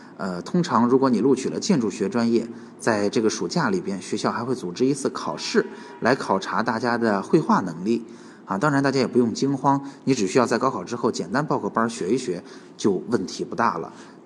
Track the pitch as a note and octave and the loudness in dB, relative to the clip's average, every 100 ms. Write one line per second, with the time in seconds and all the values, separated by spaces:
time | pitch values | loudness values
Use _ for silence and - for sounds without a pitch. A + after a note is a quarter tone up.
0 | - - F#2+ F2 E2+ F3 E3 A#2 A#2+ B2+ | -18 -8 -6 -6 -2 0 2 2 4 4
1 | C3+ G#2+ B2 B2 G2 E2+ - D#3+ G#2+ - | 4 4 4 2 0 -2 2 2 2 -2
2 | G2 A#2 A#2 A2+ - - - - B2 G#2+ | -2 0 2 2 0 -8 -16 -4 0 2
3 | G#2 A#2+ A2 - F3 F3+ B2+ C3 F#3 F#3+ | 2 2 0 0 -2 0 0 0 -2 -6
4 | - G#3+ A2+ G#2 A#2+ B2 F2+ F#2 C3 C#3+ | -6 -2 -2 -2 -4 -4 -4 0 0 0
5 | B2 - - D#2 - A3 - - - - | -4 -4 -6 -6 0 0 0 -8 -16 -2
6 | A2 C3 - G2 - F#2+ A#2 A2+ B2 A#2 | 2 2 2 0 0 -2 -2 -2 0 2
7 | A2+ G2 - E3 D#3 F#3+ F2+ E2 G2 A#2 | 2 2 2 2 4 0 0 -4 -2 -2
8 | - - - - - G2 D3+ C#3 C#3 C3+ | -4 -16 -20 -18 -6 0 2 2 2 2
9 | A#2 B2+ A#2+ B2 C3+ C3+ C#3+ C#3 - - | 2 2 2 0 -2 2 2 2 -2 -6
10 | - C3 F#2+ C3+ A#2 A#2 C3 A2+ F2+ A#2 | -2 0 2 2 2 2 0 -2 -6 -2
11 | A#2+ - F2 B2 D3+ B2+ G2 A2+ A#2 A#2 | -2 -2 -2 -2 0 -2 0 0 0 0
12 | F#2 G#2+ - F2 - - - - A2 F2+ | 0 0 0 -6 -10 -20 -20 0 0 0
13 | - A#2 F2+ - F2+ - A2+ E2+ - - | 0 -2 -2 -6 -6 0 0 0 -8 -12
14 | - - | -20 -20